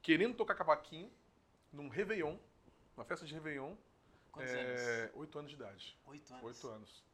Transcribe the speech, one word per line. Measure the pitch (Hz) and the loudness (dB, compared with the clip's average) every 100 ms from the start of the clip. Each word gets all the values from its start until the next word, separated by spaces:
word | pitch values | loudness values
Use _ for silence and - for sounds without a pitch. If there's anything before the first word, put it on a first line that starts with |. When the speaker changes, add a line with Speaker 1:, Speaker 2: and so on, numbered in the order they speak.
Speaker 1:
querendo | - 160 226 233 | 8 8 8 4
tocar | 214 | 2
cavaquinho | 202 180 - - 160 208 - - - - - _ | 4 6 6 4 -12 -12 -16 -20 -20 -20 -20 _
num | 143 143 | -10 -4
Réveillon, | 127 202 220 151 185 - - - - - - | -2 0 2 0 -2 -12 -20 -20 -20 -18 -12
na | |
festa | - 175 | -4 -4
de | 160 | -4
Réveillon. | 160 156 143 135 208 - - - - - | -6 -4 -4 -6 -10 -18 -20 -20 -20 -18
Speaker 2:
Quantos | - 131 | -8 -2
Speaker 1:
É, | 123 127 123 120 117 | -2 0 0 2 2
Speaker 2:
anos? | 113 - | 0 -6
Speaker 1:
oito | 151 151 | -8 -8
anos | 147 | -10
de | 113 | -12
idade. | 107 95 - - - | -12 -12 -16 -16 -18
Speaker 2:
Oito | 147 - | -18 -16
anos. | 127 | -12
Speaker 1:
Oito | 117 117 123 | -10 -10 -10
anos. | 107 101 - - | -10 -14 -20 -20